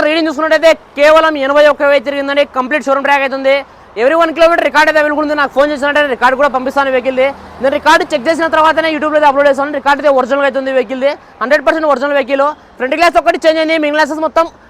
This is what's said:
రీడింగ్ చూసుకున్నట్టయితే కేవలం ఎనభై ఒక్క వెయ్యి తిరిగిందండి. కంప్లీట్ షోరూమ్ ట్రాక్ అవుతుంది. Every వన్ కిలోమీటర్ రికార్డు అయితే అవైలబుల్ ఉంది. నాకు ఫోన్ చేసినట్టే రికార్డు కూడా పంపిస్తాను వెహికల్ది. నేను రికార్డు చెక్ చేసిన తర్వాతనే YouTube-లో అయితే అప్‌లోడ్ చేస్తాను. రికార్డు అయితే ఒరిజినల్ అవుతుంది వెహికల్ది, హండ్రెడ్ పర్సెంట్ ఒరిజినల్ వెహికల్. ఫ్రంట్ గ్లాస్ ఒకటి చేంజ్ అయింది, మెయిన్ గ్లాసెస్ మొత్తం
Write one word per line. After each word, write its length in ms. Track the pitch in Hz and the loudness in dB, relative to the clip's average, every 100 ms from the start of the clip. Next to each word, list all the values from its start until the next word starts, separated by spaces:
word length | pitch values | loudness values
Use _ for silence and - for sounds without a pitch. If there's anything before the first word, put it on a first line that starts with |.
| 302 | 2
రీడింగ్ 220 | 330 320 | 0 -2
చూసుకున్నట్టయితే 420 | 269 311 311 320 302 - 285 | -2 0 2 2 0 -4 2
కేవలం 360 | 294 320 320 302 269 | 4 4 2 0 0
ఎనభై 180 | 294 294 | 4 4
ఒక్క 100 | 285 285 | 2 2
వెయ్యి 140 | 285 240 | 0 -2
తిరిగిందండి. 380 | 277 277 285 285 254 | -6 -4 -2 -2 -4
కంప్లీట్ 300 | 254 294 269 | -4 -4 -2
షోరూమ్ 180 | 277 277 | -2 0
ట్రాక్ 160 | 285 269 | 0 -2
అవుతుంది. 280 | 269 269 277 269 - - 202 | -2 0 -2 -4 -18 -12 -4
Every 140 | 262 330 | 0 0
వన్ 120 | 330 302 | 0 2
కిలోమీటర్ 300 | 330 339 311 | 2 2 0
రికార్డు 220 | 285 311 | 2 2
అయితే 100 | 311 | 2
అవైలబుల్ 220 | 302 294 294 | 0 -2 -2
ఉంది. 100 | 302 | -2
నాకు 120 | 277 262 | -2 0
ఫోన్ 120 | 294 | 0
చేసినట్టే 340 | 285 285 294 285 | 0 -2 0 0
రికార్డు 220 | 226 247 254 | 0 0 2
కూడా 100 | 285 254 | 0 -2
పంపిస్తాను 360 | 262 277 269 254 | -4 -2 0 -2
వెహికల్ది. 300 | 254 254 277 269 - - | -2 -2 -2 -4 -16 -6
నేను 120 | 262 294 | -2 0
రికార్డు 260 | 294 330 349 | 2 2 2
చెక్ 140 | 294 262 | -4 -2
చేసిన 180 | 320 330 | -2 0
తర్వాతనే 360 | 320 311 311 320 | 2 2 2 -2
YouTube-లో 240 | 302 302 302 | -2 -2 2
అయితే 80 | 294 | 2
అప్‌లోడ్ 180 | 277 285 | 4 2
చేస్తాను. 260 | 277 285 285 | 2 -2 -4
రికార్డు 200 | 269 285 | -2 0
అయితే 100 | 294 262 | 2 0
ఒరిజినల్ 260 | 240 277 277 | 0 0 -2
అవుతుంది 240 | 269 269 262 | -2 -2 -2
వెహికల్ది, 320 | 214 262 277 311 - - | -2 -2 -4 -4 -12 -8
హండ్రెడ్ 220 | 262 302 294 | -2 0 0
పర్సెంట్ 220 | 311 311 | 0 0
ఒరిజినల్ 200 | 254 285 285 | 0 0 -2
వెహికల్. 280 | 247 277 285 302 - - | -2 -2 -2 -4 -14 -8
ఫ్రంట్ 180 | 254 311 | -4 0
గ్లాస్ 180 | 339 339 | 2 2
ఒకటి 180 | 311 349 320 | 0 0 0
చేంజ్ 140 | 320 | 0
అయింది, 140 | 311 320 | 0 -2
మెయిన్ 120 | 294 302 | 0 0
గ్లాసెస్ 240 | 285 311 311 | -2 -2 -2
మొత్తం 200 | 330 330 - | -2 -2 -6